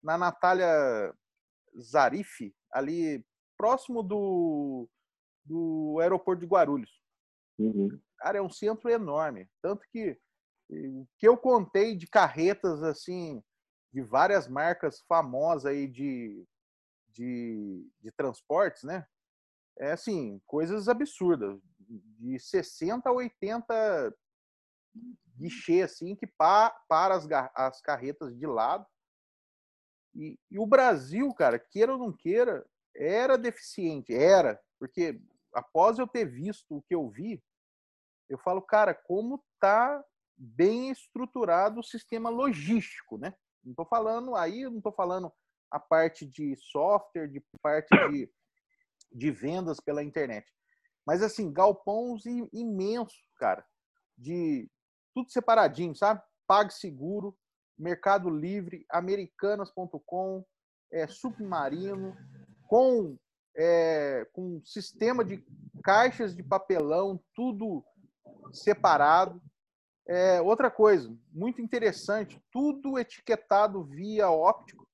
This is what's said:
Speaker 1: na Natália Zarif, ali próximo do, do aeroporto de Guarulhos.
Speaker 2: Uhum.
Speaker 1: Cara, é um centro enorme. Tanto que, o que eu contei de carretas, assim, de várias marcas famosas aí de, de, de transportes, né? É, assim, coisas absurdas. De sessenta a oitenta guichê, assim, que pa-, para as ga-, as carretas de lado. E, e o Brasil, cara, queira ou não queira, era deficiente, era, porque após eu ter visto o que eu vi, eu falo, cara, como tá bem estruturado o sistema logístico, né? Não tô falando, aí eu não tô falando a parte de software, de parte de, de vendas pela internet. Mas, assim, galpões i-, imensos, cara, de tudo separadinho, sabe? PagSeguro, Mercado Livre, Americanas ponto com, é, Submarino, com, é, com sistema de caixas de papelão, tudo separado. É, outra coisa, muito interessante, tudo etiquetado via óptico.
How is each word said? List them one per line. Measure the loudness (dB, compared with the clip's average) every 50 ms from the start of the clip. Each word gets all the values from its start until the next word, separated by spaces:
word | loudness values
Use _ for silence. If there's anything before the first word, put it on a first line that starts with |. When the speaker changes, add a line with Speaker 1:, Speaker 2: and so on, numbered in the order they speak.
| _
Speaker 1:
na | -2 -2 0
Natália | 0 -2 -2 0 2 2 4 4 4 4 4 4 4 2 0 -2 -2 -6 -8 _ _ _ _ _ _ _ _ _ _ _ _ -20
Zarif, | -20 0 2 4 4 4 2 -2 -8 -10 -12 -14 -14 -14 _ _ _ _
ali | -6 -4 -4 -4 -4 -2 -2 -2 -4 -6 -10 _ _ _ _ _ _ _
próximo | 2 2 2 0 -2 -8 -8 -6 -6
do, | -4 -4 -2 -2 0 0 0 0 0 0 -2 -4 -4 -6 -8 -10 -12 _ _ _ _ _ _ _ _ _ _ _
do | -8 -6 -4 -4 -2 -2 -4 -4 -4 0 2
aeroporto | 2 2 2 0 0 -2 -4 -2
de | -2 2
Guarulhos. | 4 4 4 4 2 -4 -6 _ _ _ _ _ _ _ _ _ _ _ _ _ _ -2
Speaker 2:
Uhum. | -2 0 2 2 0 0 -2 -6 _ _ _ _
Speaker 1:
Cara, | -6 -4 -2 -2
é |
um | -4 -6
centro | -8 -4 -4 -4 -4 -2 _ 0
enorme. | 0 0 0 -2 -2 -2 -2 -2 -4 -8 -14 _ _ _
Tanto | -4 -4 -4 -4 _ _
que, | _ -6 -6 -6 -6 _ _ _ _ _ _ _ _ _ _ _
o | -12 -10 -10 -10 -10 -12 -16 _ _ _
que | 8 8
eu | 8 8
contei | 6 4 4 4 2 2 _ 2 2 2 0
de | -6 -10 2
carretas, | 6 6 6 6 4 2 2 2 2 2 -2 -4 -2 -2 -2
assim, | -4 -4 -4 -8 -10 -10 -8 -8 -10 -10 -14 -14 _ _ _ _ _ _ _ _ _
de | _ -10
várias | -10 -2 2 2 4 4 4 2 0 0
marcas | -6 -2 -2 -2 -2 -2 -4 -6 -6 -8 _ _
famosas | 2 2 2 0 -2 -2 0 0 0 0 -2 -4
aí | -4 -4 -4 -8
de, | -8 -8 -8 -6 -6 -8 -10 -12 -14 -16 -20 _ _ _ _ _ _ _ _ _ _ _ _ _
de, | _ -12 -10 -8 -8 -8 -8 -8 -8 -10 -10 -10 -12 -14 -16 -20 _ _
de | _ -20
transportes, | _ -4 -4 -4 -4 -8 _ _ 0 2 2 0 -2 -8 -12
né? | -10 -10 -10 -10 _ _ _ _ _ _ _ _ _ _ _ _ _ _ -10
É, | -6 -6
assim, | -6 -6 -6 -6 -6 -6 -6 -8 -10 -14 _
coisas | _ -4 -4 -4 -2 -4 -4 0 -2
absurdas. | -2 -2 -2 -8 -8 -4 0 0 0 0 -2 -8 -8 -10 _ _ _ _ _ _
De | -20 -20 _ -20 -20 _ -12 -10 -10 -10
sessenta | -10 -4 -4 -4 -4 -4 -10 -8 -6 -6 -6 -4 -2 -2
a | -2
oitenta | 0 -2 -6 _ _ -8 -6 -6 -6 -6 _ -2 0 0 0 0 0 -2 -4 -6 _ _ _ _ _ _ _ _ _ _ _ _ _ _ _ _ -20 -20 -20 -20 _ _ _ _ -14
guichê, | -12 -12 -12 -12 -2 0 2 2
assim, | 2 0 -6 -12 -12 -12 -10
que | -12 -12 -16
pa-, | _ _ 2 4 6 6 4 4 0 -6 _ _
para | 2 2 4 2 0
as | 0 -2
ga-, | -2 -2 -2 -2 -2 _
as | -4 -4 -4 -4 -6
carretas | _ -6 -6 -6 -6 -10 -10 _ -12 -14 -12 -10
de | -8 -6
lado. | -2 -2 0 0 -2 -4 -6 _ _ _ _ _ _ _ _ _ _ _ _ _ _ _ _ _ _ _ _ _ _ _ _ _ _
E, | -16 -14 -14 -16 _ _ _
e | -6 -6
o | 2
Brasil, | 4 6 6 6 6 4 2 -2 -6 -4 -2 -2 -2 0
cara, | 2 2 2 2 0
queira | -4 _ _ 0 0 2 0
ou | -4
não | -6 -8 -10
queira, | _ _ 0 2 2 2 2 0 -6 -8 _ _ _ _ _ _
era | -6 -4 0 0 0 2 4 2 2
deficiente, | 2 -2 -6 -8 -16 -14 -10 -6 -4 -4 -4 -6 -8 -4 0
era, | 4 6 8 8 8 6 4 0 -4 _ _ _ _
porque | -14 -12 _ -4 -4 -4 -4 -10 -16 _ _ _ _ _ -8
após | -6 -6 _ _ 4 4 4 4 2
eu | -4 -4
ter | _ -4 -4
visto | -4 -6 -8 -8 -8 -10 -10 _ _ -14 -14
o | -6
que | _ -4
eu | -4 -4 -6
vi, | -8 -12 -10 -10 -10 -12 _ _ _ _ _ _ _ _ _ _ _ _ _ _ _ _ _ _
eu | -12 -6
falo, | -4 -2 -2 -2
cara, | -2 2 4 4 4 4 2
como | -2 _ _ -4 -4 -2 -4 -8 -10 _ _ _ _
tá | 4 4 6 6 4 2 0 -4 -8 _ _ _ _ _ _ _
bem | -20 -20 0 2 4 4 4 2 -4 -6
estruturado | -8 -10 -12 _ _ -10 -10 -8 _ -4 0 2 2 4 2 2 0 -4
o | -12
sistema | -12 -14 -16 -12 _ -8 -6 -4 -4
logístico, | -2 0 0 0 -2 -2 -2 0 0 0 0 -2 -14 -20 -16 _ -14 -12
né? | -10 -12 -12 _ _ _ _ _ _
Não | -18 -12
tô | -12 -6
falando, | _ -2 -2 0 -2 -4 -4 -6 -6 -4
aí | -2 -2 -2 -4 -8
eu | -10 -10
não | -10 -8
tô | -8 -8
falando | -4 -4 -4 -2 -2 -6 -8 -10 _ _ _ _ _ _ _ _
a | -10 -10
parte | -2 _ 2 2 2 2 -2 -6 -18 -18
de | -12 -8 -8 -8 -8 -8
software, | _ -10 -4 -2 0 2 2 0 0 -4 _ -10 -10 -10
de | -12 -14 _ _ -20 -6
parte | _ 0 0 0 4 4 4 6 6 2
de, | -2 -4 -6 -8 _ _ _ _ _ _ _ _ _ _ _ _ _ _ -20 _
de | _ -6 -4 -4
vendas | -4 -4 -6 -6 -6 -6 -6 -6 -8 -8
pela | _ -8 -6 -6 -8
internet. | -8 -6 -6 -6 -6 -6 -12 -12 _ _ _ _ _ _ _ _ _ _ _ _ -2
Mas, | 0 0 0
assim, | -2 -2 -4 -8 -6
galpões | 2 4 4 4 4 2 -4 -4 -4 -4 -4 -6 -8 -10 -10 -8
i-, | -8 -8 -8 -8 -10
imensos, | -8 -6 -6 -4 -2 -2 -2 -2 -4 -6 -8 -10 _ _ _ _ _
cara, | -2 -2 -2 -2 -6 _ _ _ _ _ _ _ _ _ _ _
de | -12 -8 -6 -4 -2 -2 -2 -4 -6 -10 _ _ _ _ _ _ _ _ _
tudo | -10 -10 _
separadinho, | -4 -2 2 4 6 6 6 4 2 -2 -6 -6 -4
sabe? | 0 2 2 2 0 -6 _ _ _ _ _
PagSeguro, | 4 4 4 2 -4 -12 -14 -14 -12 -10 -8 -8 -6 -6 -8 -10 -12 _ _ _ _ _ _ _ _ _
Mercado | -6 -6 -6 -2 2 2 2 4 2 -2
Livre, | -4 -4 -4 -6 -6 -6 -8 -10 -12 -16 -14 _
Americanas | -2 -2 0 0 -4 -4 -4 -8 _ -4 -2 -2 -2 -2 -6 -10
ponto | _ -12 -12 -10 -12 -14 _
com, | -8 -6 -6 -4 -4 -6 -8 -12 _ _ _ _ _ _ _ _ _
é, | -6 -6 -6 -6
Submarino, | -8 -10 -10 -10 -10 -8 -8 -6 -4 -2 -2 -2 -4 -6 -6 -8 -8 -8 -10 -12 -12 -16 -20 -20 -20 -20 -20 _ -20 _ _ _
com, | 6 6 6 6 4 4 0 -2 -6 -14 _ _ _ _ _ _ _
é, | 0 2 4 4 4 4 4 2 0 0 -2 -2 -4 -6 -6 _
com | -10 -10 -10 -10 -12 -14
sistema | -12 -12 -12 -12 -12 _ -2 0 0 2 0 -2
de | -2 -4 -12 -14 _ -20 -20 -20 -20 _ -6 0
caixas | 4 6 6 6 4 2 -2 -6 -6 -6
de | -10 -4
papelão, | -2 -2 -2 0 0 0 0 2 2 0 0 0 0 -4 -6 _ _ _
tudo | -6 -6 -6 -4 -6 -6 -6 -6 -6 -10 _ _ _ _ _ _ _ _ -20 -20 -20 -20 -20
separado. | -20 -4 0 0 0 4 4 4 6 6 6 6 8 6 6 2 -2 -14 _ -20 _ _ _ _ _ _ _ _ _ _ _ -4
É, | 0 2 4 4 4 4
outra | 4 2 2 4 2 0
coisa, | 4 6 8 8 8 6 2 -4 -16 -18 _ _
muito | -10 -6 -6 -6 -6 -6
interessante, | -8 -6 -4 0 0 0 -2 -2 -4 -4 -4 -4 -4 -8 -12 -20 _ _
tudo | _ -2 -2 -2 -2 -4 -6 -6 -4 -4
etiquetado | -6 -6 -10 -20 _ -4 -4 -4 0 _ 4 4 4 2 0 -4 -10
via | -10 -12 -12 -10 -6 -2 2 4 4
óptico. | 4 4 4 4 2 2 -4 -20 -20 -20 -20 _